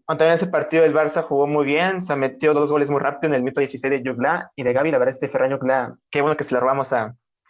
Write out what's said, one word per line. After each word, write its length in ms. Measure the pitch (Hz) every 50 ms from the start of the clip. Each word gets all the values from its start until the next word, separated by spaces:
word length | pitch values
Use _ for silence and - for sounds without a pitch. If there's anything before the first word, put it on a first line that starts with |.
| _
bueno, 120 | - 160 151
también 160 | 160 165 170
ese 120 | 165 196
partido 380 | 185 170 151 - - 160 165 160
el 100 | 151 143
Barça 300 | 156 156 147 151 175 160
jugó 240 | - 143 139 143 143
muy 160 | 147 147 143
bien, 340 | 135 147 160 180 190 190 180
se 140 | 185 170 143
metió 400 | 139 135 131 131 - 156 151 147
dos 160 | 147 147 143
goles 200 | 147 147 143 143
muy 100 | 143 139
rápido 300 | 139 139 143 - 165 156
en 40 | 143
el 80 | 127
minuto 160 | 123 131 131 139
dieciséis 460 | 139 - - 117 135 135 139 135 123
de 40 | 131
Jugla 440 | 120 117 127 147 165 - - - _
y 80 | 143
de 100 | 123 127
Gavi. 200 | 123 131 147 160
La 60 | 143 123
verdad, 160 | 123 131 -
este 140 | - 147 135
Ferran 300 | - 127 131 135 139 135
Jugla, 400 | 127 127 131 131 120 110 - - _ _
qué 100 | - 147
bueno 160 | 143 156 151
que 80 | 147 135
se 100 | - 131
lo 60 | 123
robamos 320 | 127 131 135 139 131 -
a, 240 | 135 117 110 113 123 - _ _ _ _ _